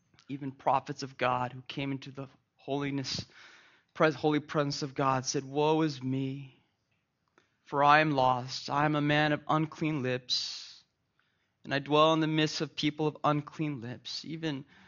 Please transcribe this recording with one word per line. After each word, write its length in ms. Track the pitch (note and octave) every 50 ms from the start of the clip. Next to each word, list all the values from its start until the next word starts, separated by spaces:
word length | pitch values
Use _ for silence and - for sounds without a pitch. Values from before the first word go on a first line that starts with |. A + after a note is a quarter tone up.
| _ _ _ _ _ -
even 220 | C#3 C3+ C#3+ C3+
prophets 520 | C3 - - D3 C3 C3+ - - D3 - C#3+
of 140 | C3 C3+
God 340 | - B2+ B2 B2+ B2 B2 B2
who 100 | C3 B2+ -
came 240 | - - D3+ C#3 C#3
into 200 | C3+ C3+ - C#3
the 160 | C3+ C#3 C#3 C3 - _ _ _ _
holiness, 680 | _ _ - C3+ C#3+ C#3+ C#3 C#3 C#3 C3 - - - - - _ - - - - - _ _ _ _ _ _ _
pres-, 220 | - E3+ D#3 C#3+
holy 240 | - - D3+ D3+ D3
presence 420 | D3 - - D#3 C#3+ C#3 C#3+ -
of 140 | D3+ C#3 C3
God 300 | - C#3 C3+ C3+ C3 B2+
said, 200 | - - D3 C3+
"Woe 360 | C3 C#3 D3 D3 D#3 D#3+ D#3
is 200 | D#3+ D#3 C3+ B2+
me, 580 | B2+ C3 C3 C3+ C3+ C3+ C3+ C#3 C3+ C3+ _ _ _ _ _ _ _ _ _ _ _ _ _ _ _ _ _ _ _ _ _ _ _
for 180 | - - C#3+ C#3+
I 160 | C#3+ D3 D3+
am 120 | D#3 D#3
lost. 600 | C#3+ C3+ B2+ B2+ B2+ B2 B2 C3 - - - -
I 140 | C#3 C#3+ D3+
am 100 | D3+ D3+
a 60 | D3
man 300 | C#3+ D3 D3 D3 D3+ D3+
of 100 | D3 D3 -
unclean 540 | - D#3 D#3 D#3+ D3+ - - E3 D3+ D#3 C#3+
lips, 800 | B2 B2+ B2+ B2+ B2+ - - - - - - - - - - - _ _ _ _ _ _ _ _ _ _ _ _ _ _ _ _ _
and 100 | - C3+
I 60 | C#3
dwell 340 | C3+ C#3 D3 D3+ D#3 D#3+ D#3+
in 80 | D#3+
the 60 | D#3+
midst 340 | D#3 D#3 D#3 D#3 D3+ - -
of 140 | D#3 C#3 -
people 300 | - - D3 D3 - D#3
of 120 | D3+ D3 - -
unclean 580 | D3+ D3 D3 D3 - - - D#3 D3+ D3 B2
lips." 440 | G#2+ A#2+ B2 B2+ - - - - -
Even 400 | - D#3+ D#3+ D#3+ D#3+ C#3+ C3 C#3 - _ - -